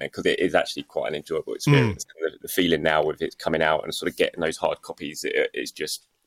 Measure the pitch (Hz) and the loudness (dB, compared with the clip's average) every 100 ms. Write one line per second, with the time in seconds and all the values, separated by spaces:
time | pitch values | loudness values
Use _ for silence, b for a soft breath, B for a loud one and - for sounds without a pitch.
0 | 71 - 92 - 90 82 76 - - 78 | -4 -2 0 2 2 2 0 -4 -6 -4
1 | 60 76 - 80 - - - 143 117 82 | -4 -4 -4 -6 -4 -2 4 4 4 -2
2 | - - 80 - 85 - 87 78 80 78 | -10 -6 -6 -6 -6 0 4 4 4 4
3 | 76 78 80 - - 80 78 78 - - | 2 0 -4 -4 -2 2 4 2 0 -4
4 | 87 - 85 - 80 80 80 78 - 82 | -2 0 0 0 -2 0 -2 -2 -8 -10
5 | 73 76 - - - - 64 - 76 - | -10 -6 -2 0 0 -2 -8 -6 -8 -8
6 | _ _ | _ _